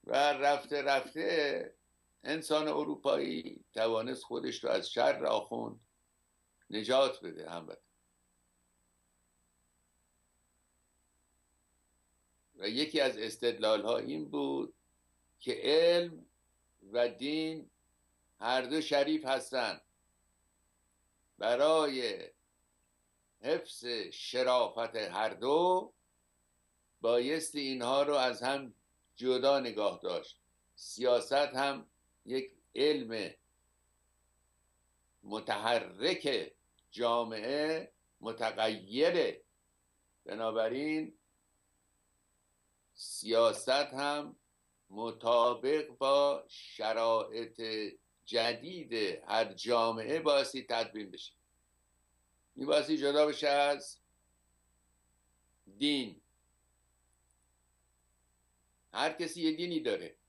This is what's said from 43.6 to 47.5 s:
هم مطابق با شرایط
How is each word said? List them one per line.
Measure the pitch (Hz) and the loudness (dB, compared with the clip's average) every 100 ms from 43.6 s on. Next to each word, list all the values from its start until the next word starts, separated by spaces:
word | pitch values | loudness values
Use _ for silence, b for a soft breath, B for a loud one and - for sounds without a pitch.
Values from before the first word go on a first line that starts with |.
| - | 0
هم | 135 143 131 143 147 147 - _ _ _ _ _ | 0 0 -4 -4 -4 -6 -16 _ _ _ _ _
مطابق | 101 113 113 117 120 120 120 131 151 151 | -10 -10 -4 4 6 6 2 0 0 -2
با | - 135 143 143 143 - | -2 2 4 4 0 -6
شرایط | - - - 110 113 113 113 95 110 113 | -20 -18 -4 -2 2 2 2 0 -8 -10